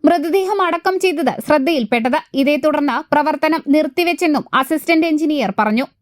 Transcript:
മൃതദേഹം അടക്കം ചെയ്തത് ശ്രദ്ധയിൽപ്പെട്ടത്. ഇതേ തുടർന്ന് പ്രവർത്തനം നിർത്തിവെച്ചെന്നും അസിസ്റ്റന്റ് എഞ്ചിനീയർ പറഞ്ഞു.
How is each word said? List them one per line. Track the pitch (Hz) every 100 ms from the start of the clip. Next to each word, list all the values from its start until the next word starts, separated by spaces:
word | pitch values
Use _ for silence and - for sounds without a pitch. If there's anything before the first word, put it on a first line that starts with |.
| 302
മൃതദേഹം | 339 320 381 381 403 359
അടക്കം | 339 381 381
ചെയ്തത് | 381 302 269 - -
ശ്രദ്ധയിൽപ്പെട്ടത്. | 294 269 320 220 240 240 247 - 269
ഇതേ | 277 294 302
തുടർന്ന് | 294 285 247 311
പ്രവർത്തനം | 294 294 302 311 320 294 294
നിർത്തിവെച്ചെന്നും | 302 - 349 339 349 294 - 247
അസിസ്റ്റന്റ് | 262 311 - 330 330
എഞ്ചിനീയർ | 302 311 302 202 190
പറഞ്ഞു. | 214 220 277 _